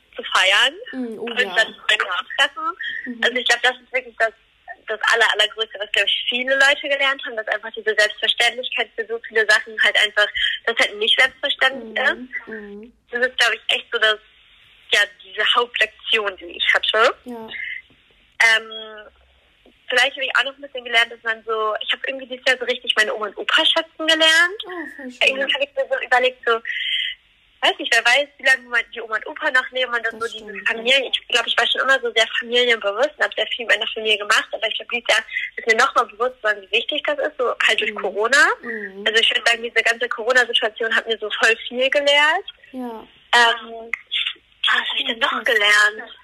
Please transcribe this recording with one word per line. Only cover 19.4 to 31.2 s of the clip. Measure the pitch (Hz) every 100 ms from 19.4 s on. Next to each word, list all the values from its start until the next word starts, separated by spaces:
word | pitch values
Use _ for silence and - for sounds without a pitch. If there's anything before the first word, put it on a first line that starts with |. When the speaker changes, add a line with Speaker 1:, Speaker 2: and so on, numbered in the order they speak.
| _ _ _ _ -
Speaker 1:
vielleicht | 254 269 277
habe | 262
ich | 226
auch |
noch | 262 269
ein |
bisschen | 285 254 240
gelernt, | 233 233
dass | 233
man | 233 220 220
so, | 220 214 208
ich | -
habe | - -
irgendwie | 269 254
dieses | 254 262
Jahr | 254
so | 240
richtig | 247 - -
meine | 208
Oma | 214 208
und | -
Opa | 214 - 320
schätzen | 330 320 - 320
gelernt. | 320 320 320 349 415 -
Speaker 2:
Oh, | 349 302 -
voll | 254
schön. | 247 - 269
Speaker 1:
Irgendwie | 269
habe | 269 277
ich | 269
mir | 262
so | 262 -
überlegt, | 247 254 254 240
so, | 233 - - - - - - _ _ _ _
weiß | 302 392
nicht, | 285 233
wer | 240
weiß, | 262 285 -
wie | 262
lange | 247 247
man | 240 -
die | 233
Oma | 220 214
und | -
Opa | 302 302
noch | 254 254
leben | 254 254
und | 240 226
dann | 220
Speaker 2:
Das | 226
Speaker 1:
so | 220
dieses | 208 196
Speaker 2:
stimmt, | 202
Speaker 1:
Familien-, | 226 233 269 240
Speaker 2:
ja. |
Speaker 1:
ich | -